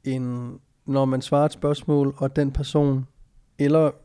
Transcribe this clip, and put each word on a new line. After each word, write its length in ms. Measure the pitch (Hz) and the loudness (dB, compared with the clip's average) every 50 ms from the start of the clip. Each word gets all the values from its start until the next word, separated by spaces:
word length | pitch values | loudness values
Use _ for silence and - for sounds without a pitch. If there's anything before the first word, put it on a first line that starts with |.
| - | -8
end 560 | 135 131 131 127 123 123 123 123 120 135 - _ _ _ _ _ | -6 -6 -4 -4 -6 -6 -8 -8 -12 -14 -18 _ _ _ _ _
når 200 | - 135 135 135 | -2 0 0 2
man 160 | 131 131 127 | 2 0 -2
svarer 240 | - - 143 143 151 | -2 0 2 2 2
et 60 | 151 | 0
spørgsmål, 640 | - - - 147 147 - - 160 147 143 139 139 139 | -2 -2 -2 -2 -2 -2 -2 0 2 2 2 0 -2
og 180 | - 139 135 135 | -4 -4 -2 0
den 160 | 151 143 139 | 0 -2 0
person, 560 | 139 147 139 - - 151 147 139 135 135 127 - _ - - - _ _ _ _ _ - | -2 -4 -4 0 0 2 2 2 0 -2 -4 -8 _ -20 -20 -20 _ _ _ _ _ -2
eller 320 | 143 143 156 160 156 143 - - | 2 2 4 4 4 2 0 -4